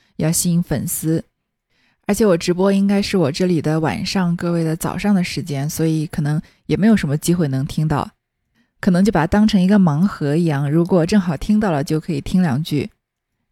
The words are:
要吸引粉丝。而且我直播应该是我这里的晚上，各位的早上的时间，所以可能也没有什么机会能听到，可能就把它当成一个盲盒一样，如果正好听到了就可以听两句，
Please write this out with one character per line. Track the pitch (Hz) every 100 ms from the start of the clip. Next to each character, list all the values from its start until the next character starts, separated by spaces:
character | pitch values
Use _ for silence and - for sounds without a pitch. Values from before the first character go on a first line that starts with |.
| _ -
要 | 156
吸 | 175 180
引 | 170
粉 | 170 147 165
丝。 | - 156 160 - _ _ _ _ _ _ _ -
而 |
且 | 202 214
我 | 170
直 | -
播 | 175 196
应 | 196 196
该 | 202
是 | 202 196
我 | 170
这 | 170 185
里 | 165
的 | 151 160
晚 | 156 -
上， | - 196 175
各 | 175 175
位 | 170
的 | 160
早 | 165 165 -
上 | 202
的 | 196
时 | 180 -
间， | - 139 143
所 | - 160
以 | 156 151
可 | -
能 | 147 151 - _ -
也 | -
没 | 208
有 | 208
什 | 143
么 | 147
机 | -
会 | 175 151
能 | 131 139
听 | - 156
到， | 147 - - _ _ _ _ _ _
可 | -
能 | 180
就 | 202
把 | 208
它 | 156
当 | 208 220
成 | 196
一 | 185
个 | 208
盲 | 180 143 196
盒 | - 147
一 | 151 170
样， | 139 143
如 | 160
果 | 170 180
正 | 160 214
好 | 180 139
听 | - 214
到 | 214
了 | 151
就 | 151 156
可 | -
以 | 147
听 | - 185
两 | 175 127
句， | 165 147 214 _ _ _ _ _ _